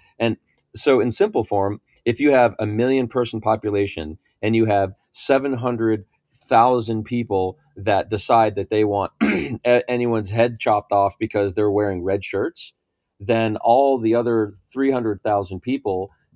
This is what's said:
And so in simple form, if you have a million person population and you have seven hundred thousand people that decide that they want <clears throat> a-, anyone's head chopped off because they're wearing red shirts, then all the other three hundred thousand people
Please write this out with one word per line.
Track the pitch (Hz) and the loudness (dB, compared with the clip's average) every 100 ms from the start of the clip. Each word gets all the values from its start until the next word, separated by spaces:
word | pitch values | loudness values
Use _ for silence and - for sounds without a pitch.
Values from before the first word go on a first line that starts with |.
| _ - | _ -4
And | 117 104 _ _ _ - | -2 -2 _ _ _ -4
so | - 131 | 2 4
in | 120 | 2
simple | 110 214 151 | 0 0 0
form, | 110 104 98 104 _ _ - | 0 0 0 -4 _ _ -4
if | 120 | 0
you | 143 | 4
have | 131 120 95 | 6 4 2
a | 107 | -4
million | 107 123 135 117 | 0 0 0 0
person | 127 117 113 | -2 -4 -2
population | 107 110 107 101 101 - 78 82 _ _ | -2 -2 0 -2 -2 -4 -10 -12 _ _
and | 107 113 | 0 2
you | 110 | 2
have | 101 95 95 _ | 2 0 -4 _
seven | - - 135 139 | -8 0 0 0
hundred | 127 123 117 113 107 - _ _ _ - | -4 -4 -2 0 -2 -6 _ _ _ 2
thousand | 120 123 127 107 110 | 4 6 2 -2 -6
people | 107 120 110 98 92 - _ - | -4 -6 -2 -2 -2 -6 _ -6
that | 98 95 85 | 0 0 0
decide | 107 - 117 110 101 | -4 2 2 2 -2
that | 95 | -2
they | 107 | 0
want | 107 101 95 - | 0 0 -4 -2
<clears throat> | |
a-, | 214 196 147 110 123 123 120 | -2 -2 -4 -4 2 2 2
anyone's | 123 120 113 101 | -2 -2 -2 -2
head | 113 120 117 | 0 0 0
chopped | - 104 - | 0 0 2
off | 101 98 - | 2 2 -2
because | 110 107 101 | -4 -2 -2
they're | 92 104 | 0 0
wearing | 101 104 92 | 0 0 -2
red | 90 101 - | -2 -4 -4
shirts, | 98 135 - - _ _ _ _ _ | -4 -4 -8 -18 _ _ _ _ _
then | 104 113 113 107 | -2 0 0 0
all | 117 123 139 135 | 2 4 4 2
the | 110 117 | 0 0
other | 117 113 104 101 _ | 0 0 -2 -8 _
three | 127 135 | -4 -2
hundred | 131 113 98 | 0 -2 -4
thousand | 110 101 98 95 | -2 -2 -2 -8
people | - 135 110 92 98 _ _ | -6 -4 -4 -4 -6 _ _